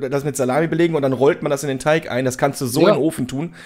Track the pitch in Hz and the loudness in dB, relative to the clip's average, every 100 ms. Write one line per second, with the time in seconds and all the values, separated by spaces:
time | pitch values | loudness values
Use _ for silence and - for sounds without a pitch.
0 | 127 139 147 139 127 135 165 160 170 160 | -4 -2 -2 -2 0 0 0 2 2 2
1 | 139 127 139 - 156 139 147 131 151 160 | 0 2 4 2 0 -2 -4 -4 0 0
2 | - 123 131 123 143 139 131 131 180 208 | 0 -2 -2 0 -2 -2 -4 2 4 4
3 | 156 - 127 131 165 - | 0 -2 -6 -6 -8 -10